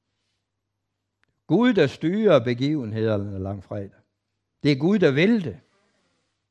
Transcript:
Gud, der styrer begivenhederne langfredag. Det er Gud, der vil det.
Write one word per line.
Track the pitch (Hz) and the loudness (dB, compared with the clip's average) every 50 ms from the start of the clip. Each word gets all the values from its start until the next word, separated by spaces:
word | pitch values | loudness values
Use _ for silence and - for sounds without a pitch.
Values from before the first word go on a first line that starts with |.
| _ _ _ _ _ _ _ _ _ _ _ _ _ _ _ _ _ _ _ _ _ _ _ _ _ _ _ _ _ | _ _ _ _ _ _ _ _ _ _ _ _ _ _ _ _ _ _ _ _ _ _ _ _ _ _ _ _ _
Gud, | - 151 202 240 254 233 | -2 0 2 2 2 4
der | 190 151 | 4 2
styrer | 123 - - - 160 185 214 226 202 165 131 117 | 2 0 -4 -4 -4 -2 0 2 4 4 4 4
begivenhederne | 123 123 117 135 143 156 147 120 107 107 110 110 110 107 101 101 101 98 95 | 0 -2 -4 -2 -4 -4 -4 -6 -6 -6 -4 -2 -2 -2 -2 -4 -6 -8 -8
langfredag. | 92 95 101 101 - _ 107 104 98 98 - _ _ _ _ _ _ _ _ _ _ _ _ _ - | -8 -8 -8 -10 -12 _ -12 -12 -12 -14 -16 _ _ _ _ _ _ _ _ _ _ _ _ _ -2
Det | 143 147 | 0 0
er | |
Gud, | 131 143 180 208 214 | 2 2 0 2 2
der | 180 151 | 2 2
vil | 131 143 170 214 240 220 170 | 2 2 2 2 2 0 -2
det. | 123 90 - - _ _ _ _ _ _ _ _ _ _ _ _ _ _ _ _ _ | -6 -10 -14 -18 _ _ _ _ _ _ _ _ _ _ _ _ _ _ _ _ _